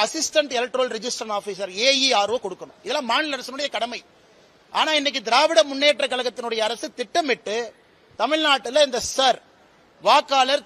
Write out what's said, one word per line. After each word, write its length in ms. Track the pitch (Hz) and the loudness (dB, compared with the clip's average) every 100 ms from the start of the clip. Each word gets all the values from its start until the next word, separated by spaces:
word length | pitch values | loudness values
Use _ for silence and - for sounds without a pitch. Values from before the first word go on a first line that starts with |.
| 220 | 0
அசிஸ்டன்ட் 480 | 320 - 311 294 247 | -2 -2 0 0 -2
எலக்ட்ரல் 340 | 247 254 254 226 | -2 -2 -2 -4
ரெஜிஸ்ட்ரேஷன் 400 | 240 - 220 208 | -6 -6 -6 -6
ஆபீசர் 340 | 202 185 196 185 | -6 -8 -8 -2
ஏ 60 | 254 269 269 | 2 2 2
இ 40 | 220 | 2
ஆர் 100 | 202 240 | 2 -2
ஓ 40 | 196 | -6
கொடுக்கணும். 340 | 180 151 - 190 | -10 -16 -14 -6
இதெல்லாம் 260 | 285 240 | -4 -2
மாநில 260 | 240 311 262 | -2 -2 -6
அரசினுடைய 320 | 247 269 285 208 | -8 -8 -6 -4
கடமை. 260 | 233 226 - _ _ _ _ _ _ - | -6 -8 -16 _ _ _ _ _ _ -2
ஆனா 120 | 294 302 | 0 0
இன்னைக்கு 220 | 277 269 214 | 0 -4 2
திராவிட 320 | 240 311 330 294 | 4 4 4 2
முன்னேற்ற 360 | 269 294 254 269 | 2 2 2 0
கழகத்தினுடைய 520 | 247 240 - 233 226 220 | -2 -4 -6 -6 -2 -2
அரசு 220 | 233 311 - | -4 -10 -10
திட்டமிட்டு 580 | 233 349 302 226 - 220 226 - _ _ _ - | -4 -2 0 -2 -4 -6 -6 -12 _ _ _ -4
தமிழ்நாட்டுல 640 | 240 311 311 269 240 277 285 | 0 2 2 2 2 2 2
இந்த 120 | 233 - | 0 -4
சர் 260 | - 262 220 _ _ _ _ _ _ 170 | 0 2 2 _ _ _ _ _ _ 4
வாக்காளர் 560 | 277 294 269 262 285 | 4 4 2 2 0